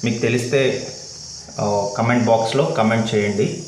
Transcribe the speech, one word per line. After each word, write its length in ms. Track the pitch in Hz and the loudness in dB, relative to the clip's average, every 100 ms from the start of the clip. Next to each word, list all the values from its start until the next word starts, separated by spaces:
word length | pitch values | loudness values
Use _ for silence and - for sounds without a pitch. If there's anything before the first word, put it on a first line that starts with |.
| 120 | -2
మీకు 140 | 110 | 0
తెలిస్తే, 640 | 123 120 - 139 127 - - - - - - - - - | 0 0 0 2 2 0 -8 -14 -16 -16 -16 -16 -14 -4
ఆ, 300 | 104 101 101 - | -2 0 -2 0
కామెంట్ 280 | 117 120 113 | 2 2 4
బాక్స్లో 400 | 113 - 135 - | 4 4 0 0
కామెంట్ 500 | - 110 113 110 107 | 2 2 2 2 2
చేయండి. 480 | 104 101 - - | 0 0 -2 -2